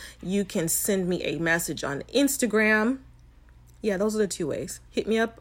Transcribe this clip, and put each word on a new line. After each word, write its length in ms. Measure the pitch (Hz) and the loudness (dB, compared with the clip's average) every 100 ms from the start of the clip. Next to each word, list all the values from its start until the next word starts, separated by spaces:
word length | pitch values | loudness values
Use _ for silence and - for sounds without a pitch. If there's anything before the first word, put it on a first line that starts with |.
| - - | -18 -12
You 240 | 175 202 | -4 -2
can 220 | 196 196 165 | 0 -2 0
send 420 | - - 196 180 | 0 0 0 0
me 140 | 175 | -2
a 160 | - 151 | -2 -2
message 460 | 165 165 - 151 | 0 0 0 -6
on 180 | 135 139 - | -6 -6 -2
Instagram. 840 | 247 277 - 233 214 214 214 220 262 - - - - - - - - | 2 2 2 0 2 4 4 2 -2 -6 -20 -20 -20 -20 -20 -20 -6
Yeah, 160 | 214 185 | -2 0
those 200 | 214 214 | 2 2
are 20 | |
the 80 | 202 | 0
two 220 | - 160 | -2 -4
ways. 320 | - 170 - - | -4 -6 -12 -8
Hit 160 | - - | -4 0
me 120 | 226 | 2
up 220 | 226 - | 0 -4